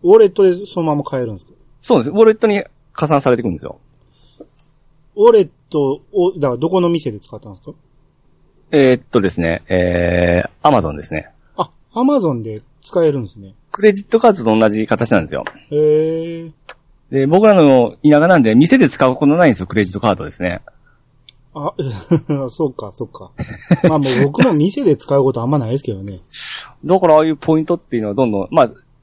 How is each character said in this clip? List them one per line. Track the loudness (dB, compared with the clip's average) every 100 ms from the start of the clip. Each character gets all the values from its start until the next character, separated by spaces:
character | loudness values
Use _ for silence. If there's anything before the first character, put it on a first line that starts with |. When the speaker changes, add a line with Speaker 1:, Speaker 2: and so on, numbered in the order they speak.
Speaker 1:
ウ | 4
ォ | 4
レ | 4
ッ |
ト | 2
で | 0 0
そ | -6 -6
の | -4
ま | -4
ま | -6
変 | -8
え | -8
る |
ん |
で | -12
す |
か？ | -20 _ _ _
Speaker 2:
そ | 0 0
う |
で |
す。 | 2
ウ |
ォ | 2
レ | 4
ッ |
ト | 4 0
に | -2 -6 _ _
加 | -6 0
算 | 0
さ | 2
れ | 0
て |
く | -2
る |
ん | -8
で |
す | -12
よ。 | -18 _ _ _ _ _ -20 -20 _ _ _ _ _ _ 2
Speaker 1:
ウ | 4
ォ |
レ | 4
ッ | 2 _ _
ト | -4 -4 -4 _
を、 | -2 -2 -2
だ | -4
か |
ら | -4
ど | -2
こ | -2
の | 0
店 | -2 -6
で | -12
使 | -14 -20
っ |
た | -20
ん | -20
で |
す | -20
か？ | -20 _ _ _ _ _ _ _ _ _
Speaker 2:
え | 2 2
ー、 | 2
っ | -2
と | -2
で | -2
す | -2
ね、 | -4 -4 -4
え | -2 0 0 0 0 0 0 -2 _
ー、 | 0
Amazon | 0 -2 -8
で |
す | -10
ね。 | -12 -12 _ _ -10
Speaker 1:
あ、 | -10 _ _
Amazon | -4 -2 -2 -2 -6
で | -10 -14 -18 _
使 | -8 -2
え | 0
る | -2
ん |
で | -8
す | -16
ね。 | -20 _ _
Speaker 2:
ク | 0
レ | 0
ジ | 0
ッ | -2
ト | 2
カ | 2
ー |
ド | 2
と | 0 2
同 | 2
じ | 0 -2
形 | -2 0
な | 0
ん |
で | -2
す |
よ。 | -8 -10 -16 -8
Speaker 1:
へ |
ー。 | -2 2 2 0 -4 -8 -12 -16 -20 -20 -20 _ _ -6
Speaker 2:
で、 | -2 0
僕 | 4 4
ら |
の | 6 6 4 2 0
田 | 2
舎 | 4 4
な | 4
ん |
で、 | 4 4
店 | 4 4
で | 2
使 | 2 0
う |
こ | 2
と | 0
な | 2 2
い |
ん |
で |
す | 0
よ、 | -4
ク | -4
レ |
ジ | -4
ッ |
ト | -2
カ | -2
ー | -4
ド |
で | -8
す | -8
ね。 | -8 -8 -14 _ _ _ _ _ _ _ _
Speaker 1:
あ、 | -10 -8 -8 -8 -10 -4
<laughs> | -4 -2 -6 -6
そ | -6 -6
う |
か、 | -8 -16
そ | -14
う | -14
か。 | -16 -18 -16 -16 -8 -2 0 2
ま | 0
あ、 |
も | 0 0
う |
僕 | 0 2
も | 2
店 | 2 0 0
で | -2 -2
使 | -2 0
う |
こ | 0
と | -2
あ |
ん | -2
ま | -2
な | -2
い |
で | -6
す |
け | -6
ど | -10
ね。 | -12 -16 _ -16 -14
Speaker 2:
<laughs> | -14 -18 _
だ | 0 2
か | 4
ら |
あ | 4
あ | 2
い |
う | -2
ポ | -2 0
イ |
ン |
ト | -2 -6
っ |
て | _ -6
い |
う |
の | -4
は |
ど | -2 -2
ん |
ど | -2
ん、 | -2
ま | 0
あ、 | 0 -4 _ _